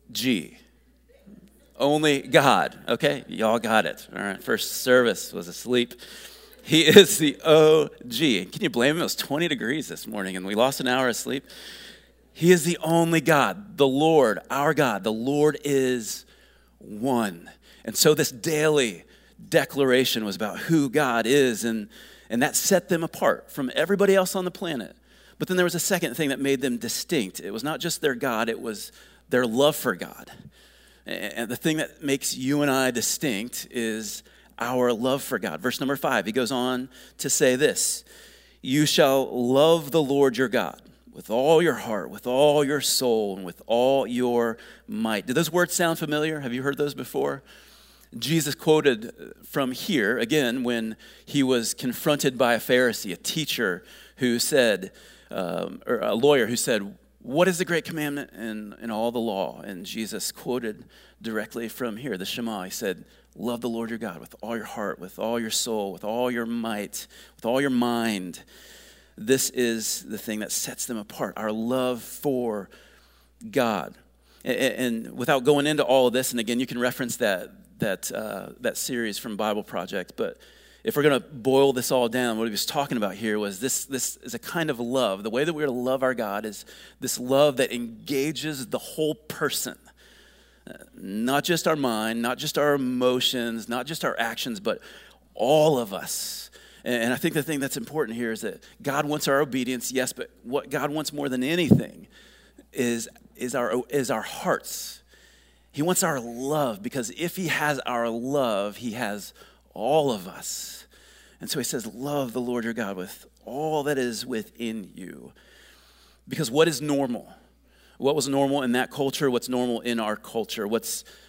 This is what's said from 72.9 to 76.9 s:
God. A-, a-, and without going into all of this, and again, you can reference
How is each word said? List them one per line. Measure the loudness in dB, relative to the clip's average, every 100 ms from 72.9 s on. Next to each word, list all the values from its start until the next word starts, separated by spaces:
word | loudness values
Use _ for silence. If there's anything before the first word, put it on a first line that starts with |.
| _ _ _ _ _ -4
God. | 0 0 0 -6 -14 _ _ _ _
A-, | -4
a-, | 0 0 0 -2
and | -4 -6 -4
without | 0 2 4
going | 4 4
into | 2
all | 4 6 6
of |
this, | 2 -2
and | -2
again, | -2 -2
you | -2
can | -2
reference | -2